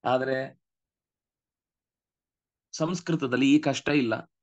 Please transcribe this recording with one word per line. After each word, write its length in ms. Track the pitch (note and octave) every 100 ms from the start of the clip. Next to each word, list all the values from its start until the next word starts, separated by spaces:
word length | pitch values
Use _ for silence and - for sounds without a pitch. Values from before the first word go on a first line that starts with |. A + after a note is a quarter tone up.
ಆದ್ರೆ 560 | - B2+ C3 C3 C3+ - _ _ _ _ _ _ _ _ _ _ _ _ _ _ _ _ _ _ _ _ _
ಸಂಸ್ಕೃತದಲ್ಲಿ 800 | - D#3 F3+ - E3 C3+ B2 C#3
ಈ 40 | D3+
ಕಷ್ಟ 300 | D3+ B2+ -
ಇಲ್ಲ. 420 | D3 A#2+ A2 - _